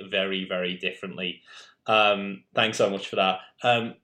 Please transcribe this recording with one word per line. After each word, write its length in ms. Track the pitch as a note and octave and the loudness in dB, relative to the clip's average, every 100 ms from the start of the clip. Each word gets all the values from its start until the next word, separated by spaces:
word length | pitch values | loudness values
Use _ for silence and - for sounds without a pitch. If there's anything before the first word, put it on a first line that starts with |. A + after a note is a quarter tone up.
| G2 | -6
very, 360 | G2 G2 F#2+ F#2 | -2 -2 -2 -4
very 280 | F#2 F2+ F#2 | -4 -4 -4
differently. 680 | F#2 - F#2+ F2+ F2+ - _ - - _ - | -6 -6 -12 -8 -8 -8 _ -20 -20 _ 0
Um, 560 | A2 G#2 G2+ G2 G2 _ | 4 4 2 -2 -10 _
thanks 240 | - A2 A2 | 0 0 2
so 120 | G#2+ | 2
much 180 | G2 - | 0 -2
for 80 | - | 2
that. 240 | F#2+ F2+ - _ | 2 0 -8 _
Um, 300 | B2 A#2+ A2+ - | 2 2 0 -10